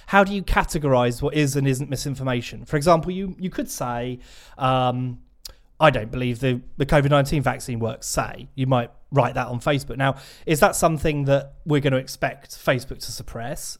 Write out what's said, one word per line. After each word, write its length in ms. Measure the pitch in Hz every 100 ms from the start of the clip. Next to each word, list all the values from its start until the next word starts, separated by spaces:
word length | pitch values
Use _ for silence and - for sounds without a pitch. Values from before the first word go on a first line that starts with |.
| -
how 180 | 196
do 100 | 196
you 100 | 202
categorize 800 | - 202 165 160 143 123 123 117
what 120 | 143
is 220 | 151 139 143
and 120 | 139
isn't 220 | 131 143
misinformation? 760 | 131 143 123 131 123 - 107
For 140 | - 151
example, 340 | 160 165 170
you, 240 | 185 196 -
you 100 | 180
could 200 | - -
say, 500 | - 123 120 127 123 - - - -
um, 640 | 131 131 127 123 127 120 - _ - - _ -
"I 100 | 156
don't 220 | 123 110
believe 280 | 127 123 117
the, 220 | 131 123 - -
the 80 | 139
covid 240 | 151 139
nineteen 320 | 143 139 156
vaccine 380 | 127 123 - 117
works," 280 | 113 - -
say. 400 | - 110 - 120 135
You 120 | 131
might 240 | 127 117 - -
write 220 | 135 120
that 140 | 127 120
on 120 | 120
Facebook. 380 | 156 143 - 120
Now, 180 | 139 139 - - -
is 160 | 156
that 160 | 202 -
something 480 | 165 160 165 147 139
that 300 | 139 135 - -
we're 160 | 147
gonna 160 | 139 131
expect 540 | 131 - 135 - -
Facebook 480 | - - 127 - -
to 120 | 113
suppress, 680 | - - 117 120 160 -